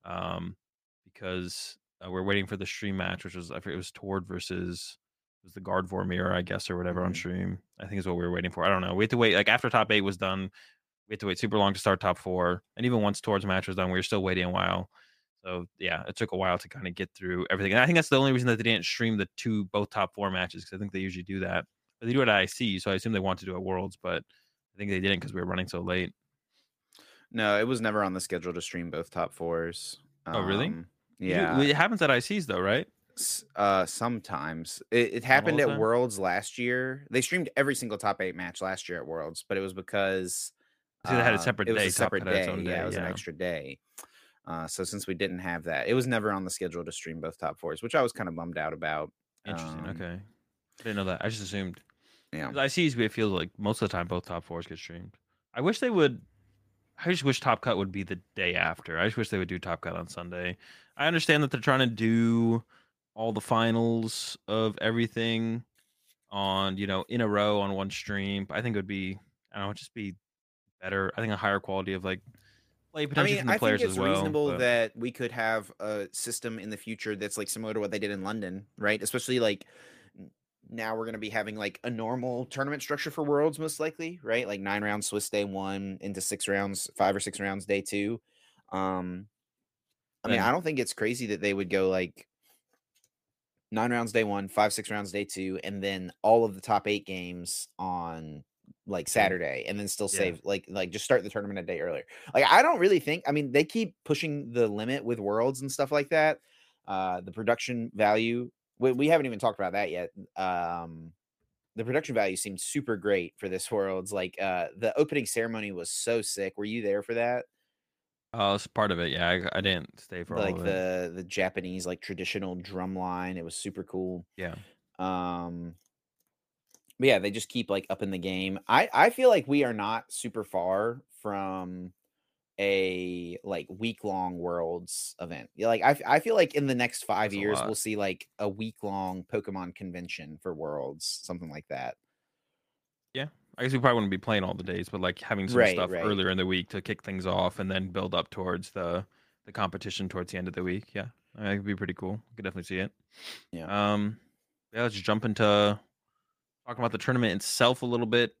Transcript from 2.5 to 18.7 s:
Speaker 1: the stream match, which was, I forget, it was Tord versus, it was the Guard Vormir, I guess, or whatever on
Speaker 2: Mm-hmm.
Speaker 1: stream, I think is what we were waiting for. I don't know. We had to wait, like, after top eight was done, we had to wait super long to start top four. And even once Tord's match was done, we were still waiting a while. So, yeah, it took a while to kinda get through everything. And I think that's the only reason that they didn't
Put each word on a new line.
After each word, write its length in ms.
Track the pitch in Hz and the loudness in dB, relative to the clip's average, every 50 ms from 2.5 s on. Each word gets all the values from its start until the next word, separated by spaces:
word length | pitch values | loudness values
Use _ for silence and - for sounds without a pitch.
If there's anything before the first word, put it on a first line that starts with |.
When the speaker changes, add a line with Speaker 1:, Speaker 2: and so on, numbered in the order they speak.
| 107 | -6
Speaker 1:
the 100 | 95 95 | -6 -6
stream 300 | - - - 110 101 95 | -8 -8 -6 -4 -4 -2
match, 280 | 95 90 92 92 90 - | -2 -2 -2 -4 -6 -10
which 120 | 92 87 | -12 -12
was, 140 | 90 85 82 | -10 -10 -10
I 100 | - 90 | -10 -8
forget, 140 | - 101 73 | -8 -6 -6
it 40 | 90 | -6
was 140 | 92 - | -8 -10
Tord 340 | _ - - 95 95 95 87 | _ -12 -6 -4 -4 -4 -4
versus, 720 | 90 92 90 - - 90 90 90 90 87 - - - - _ _ _ _ _ _ _ _ _ | -4 -8 -8 -6 -6 -4 -4 -4 -4 -6 -8 -10 -14 -16 _ _ _ _ _ _ _ _ _
it 40 | _ | _
was 80 | 92 - | -18 -16
the 60 | 98 | -14
Guard 280 | 92 95 92 95 92 90 | -4 0 0 0 0 -2
Vormir, 440 | 95 95 95 92 90 90 92 95 92 | -4 -4 -2 -2 0 0 0 2 2
I 80 | 90 | 0
guess, 280 | 90 90 98 98 - - | 0 -2 -4 -6 -4 -4
or 60 | 90 90 | -4 -2
whatever 260 | 90 90 87 90 90 | -2 -2 0 0 0
on 80 | 92 | 0
Speaker 2:
Mm-hmm. 40 | 92 | -2
Speaker 1:
stream, 440 | - - 90 90 92 92 92 92 95 _ _ _ - | -4 -6 -4 -4 -2 -2 -4 -4 -6 _ _ _ -16
I 60 | 101 | -12
think 120 | 95 104 98 | -6 -6 -4
is 80 | 90 | -2
what 100 | 95 87 | -2 -2
we 80 | 87 87 | 0 0
were 80 | 87 | 0
waiting 180 | 90 90 87 87 | 0 0 -2 -2
for. 120 | - 95 78 | -2 2 4
I 40 | 95 | 4
don't 140 | 98 92 | 4 4
know. 120 | 90 92 90 | 2 0 2
We 100 | 95 110 | 2 2
had 60 | 113 | 4
to 60 | - 120 | 4 6
wait, 160 | 117 110 87 | 6 8 8
like, 120 | 98 101 104 | 6 8 6
after 220 | 113 123 - 120 | 6 4 4 4
top 200 | - 117 107 104 | 4 4 4 6
eight 100 | 107 104 | 4 4
was 140 | 98 98 95 90 | 4 2 0 0
done, 320 | 98 95 95 95 95 95 _ - - - _ _ _ _ _ _ _ _ | -2 -2 0 -2 -4 -6 _ -16 -20 -20 _ _ _ _ _ _ _ _
we 40 | 107 | -8
had 60 | - | -4
to 60 | 104 | -2
wait 120 | 98 90 - | -2 -2 0
super 200 | - 107 107 107 | 0 2 4 4
long 140 | 101 98 98 | 4 4 4
to 60 | - | 4
start 200 | - 107 95 92 | 4 4 4 4
top 180 | - 95 87 - | 2 0 0 0
four. 440 | - 95 90 90 87 87 90 90 _ _ _ | -2 -2 0 2 2 2 2 0 _ _ _
And 80 | - 117 | -2 0
even 140 | 123 123 110 | 2 2 4
once 180 | 104 104 98 - | 2 2 0 0
Tord's 260 | - 117 104 98 95 | 0 0 0 0 2
match 200 | 98 92 95 - | 0 0 0 0
was 100 | - 92 | -2 -2
done, 120 | 92 92 92 | 0 0 2
we 80 | 92 92 | 0 0
were 40 | |
still 200 | 92 - 113 101 | 0 0 0 0
waiting 220 | 95 95 92 90 90 | 2 2 0 0 0
a 60 | 90 | 0
while. 400 | 90 92 92 90 92 90 92 _ _ - - _ _ _ _ _ _ _ _ | 0 2 2 2 0 -2 -4 _ _ -20 -20 _ _ _ _ _ _ _ _
So, 220 | 92 90 90 87 - _ _ | -8 -8 -8 -8 -10 _ _
yeah, 240 | 95 87 85 76 - - | -4 -4 -4 -4 -4 -10
it 80 | - | -6
took 160 | - 113 - | -6 -6 -4
a 40 | - | -2
while 220 | 92 95 92 90 87 | 0 0 0 0 0
to 100 | - - | -4 -10
kinda 220 | - - - 90 | -14 -10 -8 -8
get 220 | 87 - 95 - _ | -6 -6 -8 -8 _
through 320 | - 92 90 90 90 90 - | -10 -6 -4 -2 -2 0 0
everything. 220 | 92 95 98 95 | 0 0 2 4
And 80 | 98 120 | 6 6
I 60 | 127 | 6
think 100 | 156 170 | 6 6
that's 120 | 165 151 - | 4 6 6
the 100 | 139 131 | 6 6
only 140 | 135 135 | 6 6
reason 160 | 131 123 123 123 | 4 4 4 2
that 80 | 113 | 2
they 80 | 110 110 | 4 4
didn't 200 | 117 | 2